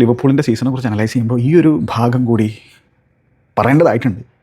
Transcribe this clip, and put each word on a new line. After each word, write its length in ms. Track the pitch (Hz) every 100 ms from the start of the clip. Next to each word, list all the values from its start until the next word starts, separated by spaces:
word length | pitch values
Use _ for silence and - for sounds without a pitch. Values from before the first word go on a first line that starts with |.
ലിവർപൂളിൻ്റെ 420 | 120 120 135 143 131
സീസണെ 240 | 110 127
കുറിച്ച് 160 | 127 123
അനലൈസ് 220 | 104 110
ചെയ്യുമ്പോൾ 240 | 127 113 123 127
ഈ 40 | 170
ഒരു 120 | 156 143 -
ഭാഗം 280 | 110 120 127 120
കൂടി 180 | 113 107 - - _ _ _ _ _ _ _ _ -
പറയേണ്ടതായിട്ടുണ്ട്, 640 | 110 147 160 117 123 98 - _